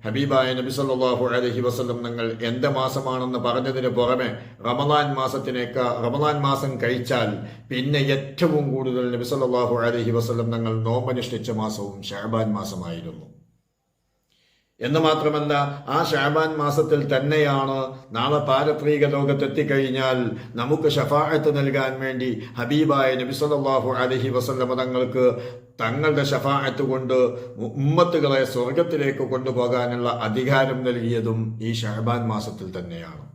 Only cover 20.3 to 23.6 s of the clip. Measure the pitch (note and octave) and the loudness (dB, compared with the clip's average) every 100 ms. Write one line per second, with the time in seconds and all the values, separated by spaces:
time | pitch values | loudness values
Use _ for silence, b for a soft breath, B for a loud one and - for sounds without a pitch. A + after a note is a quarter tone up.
20.3 | G#2+ B A#2 B2 D#3 D3+ C#3+ A#2+ D3 D#3 | -4 B -6 -2 2 2 2 2 2 2
21.3 | D#3 D3 C#3+ C#3 C3+ C3 C3 C3 B2+ B2+ | 2 2 2 0 0 -2 -2 -4 -2 -4
22.3 | G#2+ B A#2+ A#2+ D3 D3+ C#3 C3+ C3 B2+ | -4 B -6 0 2 4 4 4 2 -2
23.3 | C#3 D3 C#3+ | -2 0 2